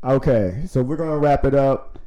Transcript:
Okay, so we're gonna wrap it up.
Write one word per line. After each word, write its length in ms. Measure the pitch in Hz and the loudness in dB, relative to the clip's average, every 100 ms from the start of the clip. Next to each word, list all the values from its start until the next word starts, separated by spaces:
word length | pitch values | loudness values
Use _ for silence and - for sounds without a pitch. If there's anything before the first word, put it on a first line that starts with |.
Okay, 600 | 131 131 147 120 95 95 175 | 0 0 2 2 2 -2 -4
so 140 | 131 | -2
we're 140 | 127 156 | -2 -4
gonna 200 | 160 151 | -4 0
wrap 280 | 147 139 143 | 2 2 2
it 100 | 135 | 2
up. 420 | 135 135 - - | 2 0 -6 -16